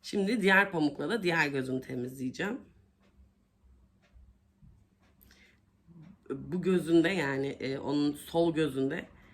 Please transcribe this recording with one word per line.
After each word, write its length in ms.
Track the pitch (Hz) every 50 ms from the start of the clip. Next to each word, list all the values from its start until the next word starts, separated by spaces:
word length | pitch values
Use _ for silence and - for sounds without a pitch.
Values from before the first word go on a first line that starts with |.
| _
Şimdi 400 | - - 208 196 196 240 233 180
diğer 280 | 196 190 190 202 196
pamukla 380 | 185 165 151 147 147 - 143 156
da 140 | 220 233 185
diğer 260 | 175 170 165 156 143
gözünü 320 | 139 135 127 127 131 131
temizleyeceğim. 800 | 127 - 131 127 120 127 131 135 127 127 - - 180 202 233 302 - - _ _ _ _ _ _ _ _ _ _ - _ _ _ _ _ _ _ _ _ - _ _ _ _ _ _ _ _ - - - _ _ _ _ _ _ - - - _ _ _ _ _ _ _ _ _ - - - _ - _ _ _ _ _ _ _ _ _ - 170 156 170 - _ _ -
Bu 320 | 131 139 135 139 147 180 165
gözünde 460 | 180 185 175 - 147 165 170 160 170
yani, 380 | 196 180 147 139 135 139 139 139
e, 300 | 139 - - 131 135 139
onun 340 | - 127 143 147 147 147 143
sol 420 | - - - - 123 123 170 160
gözünde 540 | 151 160 143 131 135 135 135 156 - - - - - - -